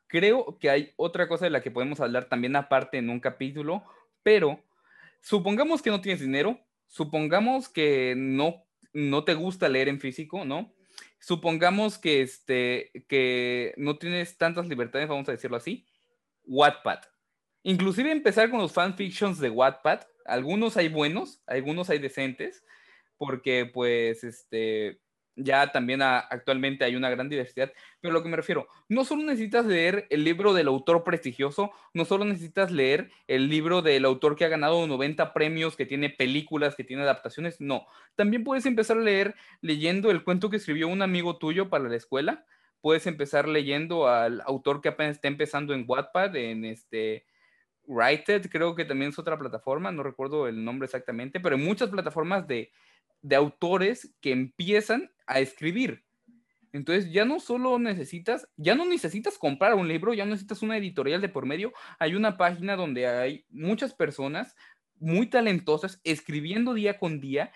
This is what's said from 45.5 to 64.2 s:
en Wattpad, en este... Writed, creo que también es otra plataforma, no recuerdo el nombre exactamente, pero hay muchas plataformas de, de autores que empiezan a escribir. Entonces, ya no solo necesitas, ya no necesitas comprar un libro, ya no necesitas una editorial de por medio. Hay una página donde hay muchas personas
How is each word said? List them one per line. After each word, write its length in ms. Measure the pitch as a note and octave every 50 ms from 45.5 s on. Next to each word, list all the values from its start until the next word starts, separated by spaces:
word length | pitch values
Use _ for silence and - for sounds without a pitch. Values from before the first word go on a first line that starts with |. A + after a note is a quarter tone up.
| - C#3+ D3 C#3+ C#3+
en 100 | C3 A#2
Wattpad, 480 | B2 B2+ C3+ C3+ - - F3+ G3 G3 F3+
en 280 | C3+ A#2 A2+ A2+ A2 A2
este... 640 | A2 A2+ - _ - A#2 A2 A2 A2 G#2+ A2 _ _ _ _ _ _ _ _ _ _ _ _ _ -
Writed, 580 | C3 A2+ A#2 C3 D3+ D3+ - - G#3 G3+ F3+ F3+
creo 240 | - D#3 E3 E3+ E3+
que 100 | E3+ D#3+
también 260 | D3+ C#3 C3+ C#3 D3
es 80 | C#3+ -
otra 200 | D#3+ E3 D#3 D3+
plataforma, 520 | C#3 B2 A2+ A2 - C3 C3+ D#3 F#3 G3
no 120 | F3 D3+
recuerdo 440 | C#3 C#3 A#2+ - C3 C#3 D3 D3+ C3+
el 180 | A#2+ A2+ A2 A2
nombre 220 | A#2 B2 C3+ C3+
exactamente, 540 | B2+ - B2+ - - A#2 A#2 B2 C3+ - F#3
pero 160 | F3+ E3+ C#3
hay 60 | C3+
muchas 280 | D3 F3+ G#3 - B3 G3
plataformas 560 | G3 G3 F3 D3+ D3 E3 D#3 E3+ G3 G3 D#3+
de, 260 | C#3+ B2 A#2 A2+ _ _ _ _ _ _ _ _ _ _ _
de 160 | - C#3 C#3
autores 800 | C#3 D3 D3 - - E3+ E3+ F#3+ F3+ F#3+ G3+ A#3+ - - - _ _
que 120 | - C#3
empiezan 800 | B2+ B2+ C3 B2+ _ - E3+ F#3 G#3 G#3 G#3+ - A3 C4+ F#4 - _ _ -
a 140 | - C3 C3+
escribir. 640 | C3+ C3+ - - D3+ D#3+ F3 A#3+ C4 F3 A2+ - _ _ _ _ _ _ _ _ _ _ _ _ _ _
Entonces, 380 | - C#3+ C3+ D#3 E3+ G3+ F#3+ E3
ya 140 | D#3+ G3+ G#3+
no 160 | B3+ D4+ F#4
solo 400 | - - A#3+ B3 B3+ B3+ B3 A#3+
necesitas, 680 | A#3+ A3 G3 F3 C3+ - E3+ E3+ F3 A3+ B3 - - _ _
ya 200 | - D3+ - A#3+
no 80 | D4 F4
necesitas 540 | F4+ F4+ - - D#3+ F3+ G#3+ A#3 G#4 - -
comprar 360 | - D3 C#3 - F#3+ A3 A#3
un 140 | G3 F3 D#3+
libro, 260 | D#3+ D#3+ F#3 A3+ A#3
ya 100 | G3+ G3+
no 60 | G#3
necesitas 320 | G#3+ F#3+ G3 - A3 -
una 140 | A3 G#3+ A3
editorial 440 | G#3+ G3+ F3+ - C#3+ C3 C#3 D#3+ F#3
de 80 | G3+ F3+
por 160 | - C#3 B2+
medio. 280 | C3 D3 F3 G#3 B3 - - - - - -
Hay 160 | E3 D#3 F3
una 220 | G3+ A3 G#3+ F#3
página 400 | - F3+ F3 F3+ E3+ F3+ G3+ G3+
donde 320 | F#3 F3+ D3+ B2 B2 B2 B2
hay 360 | A#2+ B2 B2+ C3+ D3 - _ _
muchas 440 | - C#3 D#3+ F3+ A3 A3 C#4+ B3
personas 640 | - - E3 D3 - -